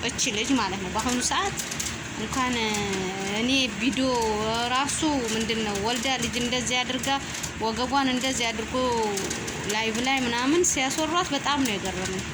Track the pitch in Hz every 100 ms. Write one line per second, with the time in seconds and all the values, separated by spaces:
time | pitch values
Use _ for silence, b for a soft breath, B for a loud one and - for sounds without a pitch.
0 | 233 240 269 208 240 262 196 196 185 190
1 | 247 247 - 269 392 226 - - - -
2 | - - 220 262 254 240 220 208 202 190
3 | 185 190 196 208 240 269 262 202 240 214
4 | 262 240 220 214 214 226 240 254 277 -
5 | 320 277 233 220 220 226 214 202 208 247
6 | 254 254 233 226 240 247 220 247 247 247
7 | 254 277 B B B - 220 220 247 269
8 | 269 254 262 254 233 226 220 254 254 233
9 | 214 196 185 - - - 190 214 220 220
10 | 254 269 247 240 262 330 349 302 262 269
11 | 311 349 359 277 269 285 262 196 185 180
12 | 185 185 -